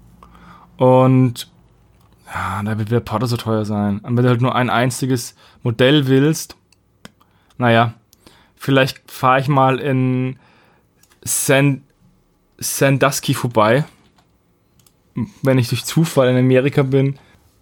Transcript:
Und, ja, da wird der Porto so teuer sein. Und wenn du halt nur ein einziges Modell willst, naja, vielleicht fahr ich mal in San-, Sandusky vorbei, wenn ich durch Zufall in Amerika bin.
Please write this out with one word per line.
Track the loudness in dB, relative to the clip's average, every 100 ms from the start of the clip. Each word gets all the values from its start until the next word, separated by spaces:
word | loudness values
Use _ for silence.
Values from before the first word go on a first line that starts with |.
| _ -20 -20 -20 -20 -20 -16 -2
Und, | 2 4 4 4 2 -2 -16 _ _ _ _ _ _ _ -16
ja, | -10 -8 -8
da | -6 -6
wird | -2
der | -2
Porto | -2 -4 -4
so | -4
teuer | -2 -4 -2
sein. | -2 -2 -4
Und | -4 0
wenn |
du | 2
halt | 2
nur | 0
ein | -2 -2
einziges | 0 -2 -4 -4 -4 -6 -16 _ _
Modell | -6 0 2 2 2
willst, | 2 2 -2 -8 -20 _ _ _ _ -20 _ _ _ _ -4
naja, | 2 4 2 -2 _ _ _ _ _ _
vielleicht | 0 2 2 -2 _
fahr | -4 0 0
ich | 0
mal | 0 2 0
in | -2 -2 -2 -4 -6 -10 _ _ _ _ _ _ _ _
San-, | -8 -6 0 2 2 -2 _ _ _ _ _ _ _ -14
Sandusky | -8 -2 0 2 0 -2 -4
vorbei, | -4 -2 0 2 2 0 _ _ _ _ _ _ _ _ _ _ _ _ -10 -10 -6
wenn | 0 0
ich | 0
durch | -4
Zufall | -4 -2 0 2 2
in | 2
Amerika | 4 2 2 0
bin. | 0 2 0 -4 _ _ _ _